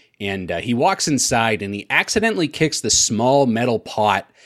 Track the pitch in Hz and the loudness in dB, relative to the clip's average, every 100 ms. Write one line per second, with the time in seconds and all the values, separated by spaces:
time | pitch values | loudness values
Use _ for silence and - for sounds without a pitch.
0 | _ - 101 98 90 85 113 120 180 190 | _ -10 -6 -6 -6 -4 -2 0 0 0
1 | 160 131 - 120 113 104 101 101 - 143 | -2 0 0 2 2 0 -4 -8 -2 0
2 | 196 220 226 190 151 - 160 - 113 - | 0 0 0 0 -2 0 -2 -2 0 2
3 | - 107 123 143 127 110 123 110 - - | 2 2 4 4 4 2 0 -2 -4 0
4 | 107 98 - _ | 2 2 -2 _